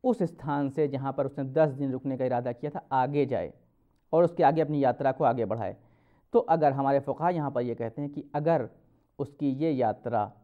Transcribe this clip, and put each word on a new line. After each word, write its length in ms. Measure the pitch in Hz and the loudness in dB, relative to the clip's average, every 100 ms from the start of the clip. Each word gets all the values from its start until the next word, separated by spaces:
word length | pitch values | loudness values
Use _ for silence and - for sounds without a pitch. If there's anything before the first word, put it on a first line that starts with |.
उस 200 | 254 226 | 0 0
स्थान 460 | 170 - 147 143 139 | -2 -4 -4 -2 -2
से 180 | 135 147 | 0 -2
जहाँ 260 | 135 135 | 0 -4
पर 120 | 135 | -2
उसने 180 | 139 139 | -4 -4
दस 240 | 131 147 156 | -2 2 2
दिन 200 | 131 139 | 2 -4
रुकने 260 | 127 135 127 | -2 -4 -2
का 80 | |
इरादा 260 | 127 123 123 | 0 0 -2
किया 200 | 120 147 | -6 -8
था 140 | 147 _ | -10 _
आगे 320 | 135 127 143 | 0 2 0
जाए 280 | 131 110 85 - _ _ _ _ _ | 0 -2 -4 -10 _ _ _ _ _
और 100 | 160 | 2
उसके 200 | 170 170 | 2 4
आगे 180 | 147 160 | 4 4
अपनी 220 | 147 147 | 0 2
यात्रा 280 | 135 135 135 | 2 2 -2
को 120 | 131 | 2
आगे 220 | 139 120 | 2 2
बढ़ाए, 300 | 107 113 98 104 _ _ _ _ _ | -2 -2 -6 -10 _ _ _ _ _
तो 60 | 233 | 0
अगर 300 | - 165 147 | 2 4 4
हमारे 280 | 135 139 139 | 2 2 0
फ़ुक़हा 280 | 139 131 170 | 0 -2 0
यहाँ 200 | 170 143 | 0 -2
पर 100 | 135 | -2
ये 140 | 123 | -2
कहते 260 | 113 113 - | -4 -6 -6
हैं 100 | 143 | -8
कि 120 | 143 - | -8 -6
अगर 320 | 147 151 160 113 _ _ _ _ - | -2 2 0 -2 _ _ _ _ -8
उसकी 320 | 139 - 143 | -8 -2 -2
ये 180 | 131 160 | 0 -2
यात्रा 600 | 135 117 104 120 110 104 - | 0 0 -2 -2 -2 -2 -8